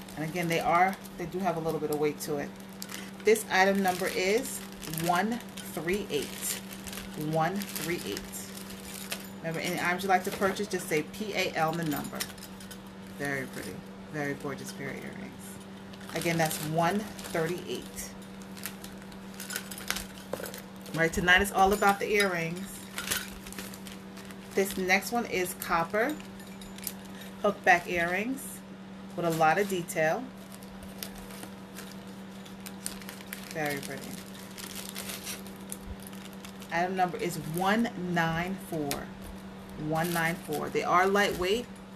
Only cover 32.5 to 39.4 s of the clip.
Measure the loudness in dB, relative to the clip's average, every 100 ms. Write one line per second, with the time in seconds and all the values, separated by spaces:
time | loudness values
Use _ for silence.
32.5 | -12 -12 -10 -8 -8 -10 -12 -10 -10 -6
33.5 | -2 -2 -2 -6 -8 -8 -10 -12 -12 -12
34.5 | -12 -10 -10 -10 -8 -8 -8 -8 -8 -10
35.5 | -12 -12 -10 -10 -10 -12 -12 -12 -12 -12
36.5 | -12 -2 0 2 4 2 2 -2 -2 -2
37.5 | 2 4 6 4 0 0 4 4 2 0
38.5 | -4 -4 -2 0 -2 -4 -10 -12 -12